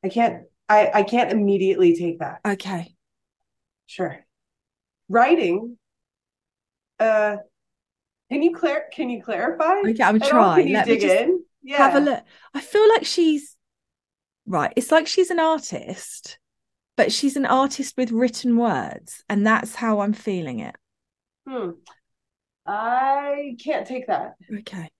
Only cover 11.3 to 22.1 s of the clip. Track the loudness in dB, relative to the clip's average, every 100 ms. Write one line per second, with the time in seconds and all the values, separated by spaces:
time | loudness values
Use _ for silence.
11.3 | -2 -4 _ -6 4 4 4 0 -2 _
12.3 | _ -14 -14 -2 4 6 4 0 0 2
13.3 | 0 -6 _ _ _ _ _ _ _ _
14.3 | _ -4 -2 0 -2 2 0 2 -2 0
15.3 | 0 0 0 -6 -12 -10 -14 -14 -20 -20
16.3 | -20 _ _ _ _ _ -2 0 0 -2
17.3 | -2 0 2 0 -2 -8 -4 -2 0 -2
18.3 | -2 0 2 2 -2 -6 -12 -18 -20 _
19.3 | 0 2 2 -2 -6 -2 -2 -2 -4 -6
20.3 | -6 -6 -10 -12 -16 _ _ _ _ _
21.3 | _ -12 -10 -10 -12 _ _ _